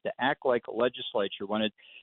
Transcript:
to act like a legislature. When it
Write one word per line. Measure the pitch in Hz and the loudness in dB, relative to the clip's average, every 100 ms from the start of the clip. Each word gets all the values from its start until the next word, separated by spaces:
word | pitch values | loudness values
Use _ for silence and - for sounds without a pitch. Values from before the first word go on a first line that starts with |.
to | 107 - | -6 -2
act | 127 151 | 0 0
like | 139 120 - | 2 2 0
a | |
legislature. | 110 123 127 - 113 98 - 101 | 0 0 0 -4 -2 -2 -4 -4
When | 107 | 0
it | 107 - - - | 0 -4 -16 -20